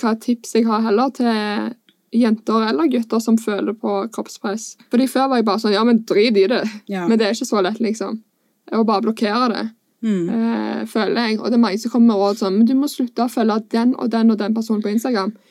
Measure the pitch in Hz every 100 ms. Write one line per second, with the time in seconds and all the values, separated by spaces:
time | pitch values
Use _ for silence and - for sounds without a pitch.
0 | 233 220 - 233 - 226 226 214 226 208
1 | 262 - 240 214 208 208 214 - _ _
2 | _ 226 240 214 - 220 220 262 320 247
3 | 226 226 226 226 226 202 208 220 220 202
4 | 214 - - - 220 208 - - _ 240
5 | 262 262 269 254 220 196 220 202 240 226
6 | 226 190 226 202 190 233 220 214 - 190
7 | 175 226 214 233 254 208 180 220 220 220
8 | 196 220 - _ _ _ - 220 226 202
9 | 220 226 214 220 247 208 226 - _ _
10 | 226 196 170 226 226 233 214 - 220 226
11 | 190 - 233 214 - 233 226 196 233 254
12 | 233 202 202 202 196 190 226 269 285 -
13 | 240 - 240 247 220 214 214 226 240 262
14 | 247 226 226 214 208 220 220 208 208 214
15 | 262 226 190 - _